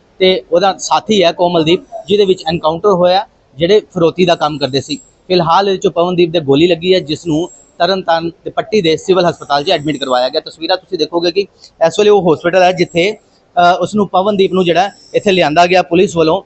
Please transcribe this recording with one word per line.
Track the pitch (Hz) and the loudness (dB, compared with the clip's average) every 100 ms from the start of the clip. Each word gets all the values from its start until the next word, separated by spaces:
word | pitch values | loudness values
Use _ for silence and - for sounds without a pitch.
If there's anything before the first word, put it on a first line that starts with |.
| _ - | _ -2
ਤੇ | 185 185 - | 0 0 0
ਉਹਦਾ | 170 196 - | 0 0 -2
ਸਾਥੀ | - 160 - 214 | -2 -4 0 0
ਹੈ | 170 | 0
ਕੋਮਲਦੀਪ, | 175 175 175 156 185 - - - | 0 0 0 0 0 -4 -12 -2
ਜਿਹਦੇ | 208 196 | 0 2
ਵਿੱਚ | 180 160 | 0 -2
ਐਨਕਾਊਂਟਰ | 170 156 165 208 | -2 -2 -2 0
ਹੋਇਆ, | 180 175 185 220 _ _ 131 | 2 2 0 -4 _ _ -4
ਜਿਹੜੇ | 170 214 | 0 0
ਫਰੋਤੀ | - 180 160 160 180 | 0 -2 -2 2 0
ਦਾ | 165 | 0
ਕੰਮ | 151 147 | -2 -4
ਕਰਦੇ | 139 135 | -4 -4
ਸੀ। | 139 143 _ _ - | -6 -12 _ _ -4
ਫਿਲਹਾਲ | 185 165 175 202 | -2 2 2 0
ਇਹਦੇ | 190 | -2
ਚੋਂ | 190 | -2
ਪਵਨਦੀਪ | 170 175 180 175 | 0 -2 0 0
ਦੇ | 165 | 0
ਗੋਲੀ | 135 139 175 | 0 2 2
ਲੱਗੀ | 170 180 | 0 0
ਹੈ, | 185 | 0
ਜਿਸ | 147 151 170 | -2 -8 -4
ਨੂੰ | 151 175 _ _ - | -4 -4 _ _ -4
ਤਰਨਤਾਰਨ | 175 190 180 165 165 | -2 -2 -2 -2 -4
ਤੇ | - 170 | -10 -10
ਪੱਟੀ | - 165 214 | -8 -2 0
ਦੇ | 160 151 | 0 0
ਸਿਵਲ | - 185 175 | 2 2 2
ਹਸਪਤਾਲ | - - 143 | -2 -4 -2
'ਚ | 147 | 0
ਐਡਮਿਟ | 156 147 143 | -2 -2 -6
ਕਰਵਾਇਆ | 135 123 131 | -2 -2 0
ਗਿਆ। | 156 | -4
ਤਸਵੀਰਾਂ | 156 - 165 185 | -8 -10 -6 -6
ਤੁਸੀਂ | - 175 | -4 -6
ਦੇਖੋਗੇ | 151 170 175 | -4 -2 -2
ਕਿ | 180 196 _ - - 165 | -2 -6 _ -16 -2 -2
ਇਸ | 170 | 2
ਵੇਲੇ | 208 | 2
ਉਹ | 208 175 | 4 2
ਹਸਪੀਟਲ | 147 170 185 | 0 0 2
ਹੈ, | 180 | 2
ਜਿੱਥੇ, | 175 175 170 190 | 0 -2 -2 -2
ਅ, | 214 _ _ _ 175 175 180 | -4 _ _ _ 0 2 2
ਉਸ | 175 214 | 0 -2
ਨੂੰ, | 196 | 0
ਪਵਨਦੀਪ | 185 196 202 190 | 0 0 0 0
ਨੂੰ | 185 175 | 0 0
ਜਿਹੜਾ | 170 196 - _ | 0 -2 -6 _
ਇੱਥੇ | 165 202 | -4 0
ਲਿਆਂਦਾ | 190 156 156 180 | 0 2 2 2
ਗਿਆ | 180 | 2
ਪੁਲਿਸ | 180 170 160 165 | 0 0 0 0
ਵੱਲੋਂ | 160 190 | 0 0